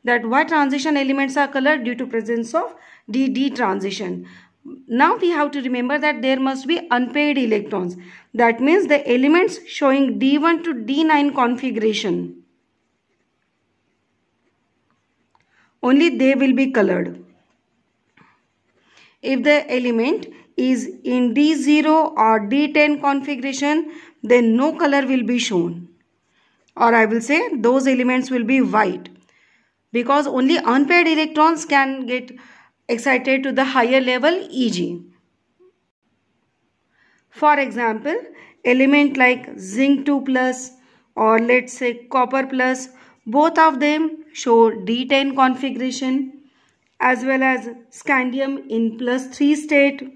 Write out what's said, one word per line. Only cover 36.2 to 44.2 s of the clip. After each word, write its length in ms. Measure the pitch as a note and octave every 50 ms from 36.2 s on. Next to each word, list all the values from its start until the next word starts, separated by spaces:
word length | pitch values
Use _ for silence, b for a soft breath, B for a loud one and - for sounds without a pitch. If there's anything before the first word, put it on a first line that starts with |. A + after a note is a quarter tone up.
| _ _ _ _ _ _ _ _ _ _ _ _ _ _ _ _ _ _ _ _ _ _
For 280 | _ - D4+ D4 D4 C#4
example, 560 | C4+ A#3+ G3+ A#3+ A#3+ A3+ G#3+ A3 A3+ C#4+ E4+ A#4+ - - B B B B B B -
element 520 | B3 B3 C4 C4+ C#4 C#4+ D4 D4 C#4 C4+
like 420 | C4 B3+ B3 B3 B3 - - - G3
zinc 460 | F#3+ F#3+ G3 A#3 C4+ C#4 C#4+ - -
two 160 | C#4+ C#4+ C4+
plus 520 | A#3 C4+ C4 B3+ B3+ B3+ B3 - - - b b b b b b b b _
or 220 | - A3 A3 A3+ A3+
let's 340 | A#3 A#3+ B3 B3+ B3 B3+
say 220 | - - B3+ A#3+ A#3 A#3+ A#3+ _
copper 360 | - B3+ B3 B3 B3+ C4+ C4
plus, 440 | C4+ C4+ B3+ B3+ B3+ B3+ B3+ - - b b b b b b _
both 320 | A3 A3 C#4+ D4+ E4 D#4+ E4
of 220 | D#4+ D#4+ C#4 B3
them 440 | D4 D4 D4+ D#4 D#4+ D#4 D#4+ -